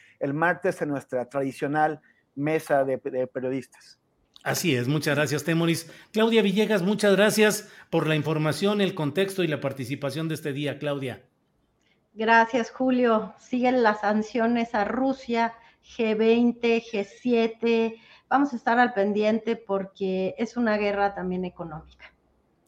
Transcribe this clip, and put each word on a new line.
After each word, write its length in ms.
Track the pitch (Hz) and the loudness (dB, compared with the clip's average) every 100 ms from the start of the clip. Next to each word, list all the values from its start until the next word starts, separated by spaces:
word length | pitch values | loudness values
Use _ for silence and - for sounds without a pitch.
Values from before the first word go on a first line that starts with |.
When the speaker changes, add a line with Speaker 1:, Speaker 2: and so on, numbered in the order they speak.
| _ - | _ -8
Speaker 1:
el 120 | 139 | -6
martes 480 | 143 170 175 190 - | 0 0 0 -2 -4
en 80 | 151 | -4
nuestra 380 | 139 - 123 120 | -6 -6 -6 -6
tradicional 720 | 139 135 - 143 151 156 147 _ _ _ | -4 -6 -4 -4 0 0 -2 _ _ _
mesa 500 | - 147 160 156 143 | -6 -2 -2 0 0
de, 140 | 135 127 | 2 -2
de 280 | 139 127 127 | -4 -4 -4
periodistas. 720 | 131 127 135 - - - _ _ _ _ _ | -4 -4 -6 -8 -20 -20 _ _ _ _ _
Speaker 2:
Así 320 | - 135 175 | -6 -2 0
es, 140 | 123 120 | 0 0
muchas 280 | 151 151 139 | 0 0 0
gracias, 260 | 147 143 | 0 -2
Temoris. 480 | 151 165 165 165 - - - | -2 0 2 0 -4 -20 -8
Claudia 300 | 214 226 226 | 0 4 4
Villegas, 400 | 208 190 208 214 | 2 2 2 2
muchas 340 | 180 214 208 185 | 0 2 4 4
gracias 540 | 214 214 214 208 - - - | 4 4 2 2 -8 -20 -4
por 180 | 165 156 | -2 0
la 80 | |
información, 680 | 156 143 156 156 147 196 208 | 0 0 0 0 0 0 2
el 120 | 190 | 0
contexto 480 | 185 147 165 196 196 | 0 -4 -2 -2 0
y 40 | 170 | -2
la 160 | 143 | -2
participación 640 | 139 131 120 139 143 135 160 | -4 -6 -8 -6 -6 -4 -6
de 60 | |
este 180 | 156 156 | -6 -6
día, 260 | 139 143 135 | -4 -6 -4
Claudia. 460 | 147 143 131 101 _ _ _ _ _ _ _ _ _ | -4 -4 -6 -10 _ _ _ _ _ _ _ _ _
Speaker 3:
Gracias, 580 | 202 220 226 226 254 226 | -6 4 4 4 0 -4
Julio. 640 | - 262 247 240 220 190 - | -2 0 2 2 2 0 -12
Siguen 420 | - 254 247 254 | -8 0 2 4
las 200 | 226 214 | 2 2
sanciones 720 | 202 214 214 240 226 240 233 | 0 0 -2 0 0 0 0
a 100 | 220 | -2
Rusia. 680 | 208 233 269 269 - 233 233 - - _ | -2 0 -2 -2 -4 -2 -2 -4 -20 _
G 320 | _ - 220 214 | _ -4 -2 2
veinte, 640 | 226 233 240 233 233 226 | 4 4 4 2 0 0
G 240 | 220 202 202 - | -2 -6 -6 -6
siete. 760 | 247 233 226 226 233 226 226 226 - - - | 0 2 2 0 0 2 0 -4 -20 -20 -2
Vamos 240 | 262 285 | 0 0
a 40 | 233 | -2
estar 220 | - 233 | 0 2
al 160 | 240 | 2
pendiente 600 | 208 202 208 214 220 233 | 2 0 2 0 0 -2
porque 800 | 226 - 196 190 - 190 185 185 185 | -6 -2 -4 -4 -6 -4 -2 -2 -4
es 180 | 226 240 | -6 -2
una 220 | 226 214 | -2 0
guerra 360 | 208 202 202 | 0 0 0
también 300 | 202 185 180 | -2 -6 -4
económica. 680 | 185 - 165 156 - _ - _ _ _ _ _ | -6 -8 -12 -12 -18 _ -20 _ _ _ _ _